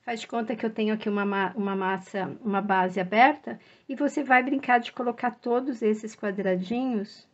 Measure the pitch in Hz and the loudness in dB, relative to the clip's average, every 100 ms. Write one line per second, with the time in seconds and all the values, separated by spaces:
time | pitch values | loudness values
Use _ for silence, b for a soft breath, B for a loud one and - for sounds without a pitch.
0 | - 226 - 233 220 226 226 220 214 220 | -8 -10 -6 -6 -4 -4 -4 -2 -2 0
1 | 220 202 202 196 190 214 196 196 190 190 | -2 -2 0 0 -2 -2 -2 0 -2 -2
2 | 185 202 185 139 220 196 202 190 185 185 | -4 -6 -6 -6 -2 -2 2 2 2 0
3 | 180 214 262 294 - 233 b b - 262 | 0 6 6 6 -8 -14 b b -12 -2
4 | 285 - 254 254 254 269 262 240 233 - | 0 0 4 4 4 -2 2 2 2 -4
5 | 240 233 247 226 247 240 269 233 214 214 | -4 -2 -4 -4 -2 0 0 -2 0 0
6 | 214 - 214 196 190 185 185 240 262 226 | -4 -6 -6 -2 0 0 0 -2 0 -2
7 | 202 - _ | -4 -12 _